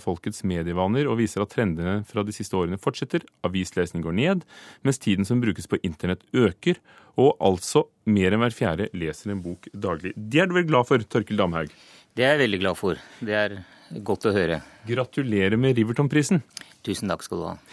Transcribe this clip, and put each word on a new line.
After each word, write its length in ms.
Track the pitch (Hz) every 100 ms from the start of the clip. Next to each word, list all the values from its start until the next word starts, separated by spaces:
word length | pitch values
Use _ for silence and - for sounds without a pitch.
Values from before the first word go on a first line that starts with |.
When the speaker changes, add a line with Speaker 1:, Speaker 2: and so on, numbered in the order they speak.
| -
Speaker 1:
folkets 400 | 87 - - 95
medievaner, 640 | 87 85 87 95 120 143
og 80 | 117
viser 240 | 110 -
at 80 | 101
trendene 460 | - 104 80 87 104 104
fra 160 | 110
de 80 | 101
siste 240 | 104 95 95
årene 240 | 85 95
fortsetter. 480 | - 127 135 170 - _
Avislesning 640 | 90 92 - - 85 92 82
går 80 | 90
ned, 260 | 156 190 - - - - 135
mens 160 | 131
tiden 240 | - 95 98
som 160 | 123
brukes 240 | 117 87 -
på 140 | -
internett 400 | 92 80 90 92 _
øker, 480 | 127 110 - 175 175 _ - - -
og 160 | 135 -
altså 400 | 98 92 - 151 - _ -
mer 240 | 101 92
enn 140 | 107 120
hver 80 | 113
fjerde 320 | 107 82 104 90
leser 400 | 80 76 104 101
en 80 |
bok 240 | 87 87 - 98
daglig. 400 | 98 82 92 -
Det 240 | 107 143
er 80 | 185
du 80 | 180
vel 160 | 170
glad 160 | 135 120
for, 160 | 123
Torkel 400 | 110 123 101 104
Damhaug? 320 | 95 82 78 - - - _ -
Speaker 2:
Det 80 |
er 140 | 127 147
jeg 80 | 120
veldig 160 | 98
glad 160 | 95 87
for. 160 | 98 78 - -
Det 160 | 110 107
er 240 | 104 98 92 - - 117 104
godt 160 | 98 113
å 40 |
høre. 300 | 101 82 78 - - 107
Speaker 1:
Gratulerer 720 | 117 123 - 131 104 95 110
med 160 | 135 120
Riverton-prisen. 640 | 110 120 143 151 143 180 - - - -
Speaker 2:
Tusen 240 | - 95 101
takk 140 | 82
skal 160 | - 87
du 40 | 85
ha. 40 | 90 -